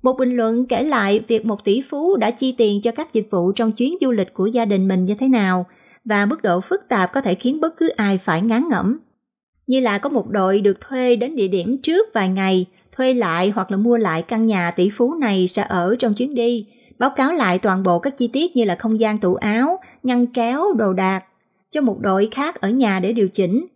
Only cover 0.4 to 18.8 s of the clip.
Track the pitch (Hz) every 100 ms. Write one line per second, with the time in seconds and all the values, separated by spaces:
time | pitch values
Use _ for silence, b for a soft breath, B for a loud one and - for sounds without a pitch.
0.4 | 226 233 254 233 294 254 196 208 214 220
1.4 | 226 - - 220 269 285 339 392 208 240
2.4 | 262 254 220 202 226 226 320 226 208 190
3.4 | 175 202 226 220 254 359 262 226 185 -
4.4 | 190 240 226 196 190 185 185 208 262 254
5.4 | 190 185 180 b b b - 208 202 311
6.4 | 208 175 - 392 - 220 180 269 233 185
7.4 | 240 302 320 - 330 - 208 190 - 165
8.4 | 220 226 330 226 185 294 _ _ _ _
9.4 | _ _ - 262 240 202 277 269 - 202
10.4 | 185 196 202 190 - 262 247 240 240 311
11.4 | 190 185 175 269 311 349 440 226 190 185
12.4 | 190 185 185 b b - 262 247 190 165
13.4 | 208 208 190 196 226 233 202 160 - 220
14.4 | 226 196 175 175 190 202 247 330 247 196
15.4 | 185 - - 185 180 240 233 208 254 269
16.4 | 233 240 202 B B _ 269 269 269 339
17.4 | 202 185 214 190 190 170 269 269 240 269
18.4 | 349 254 214 170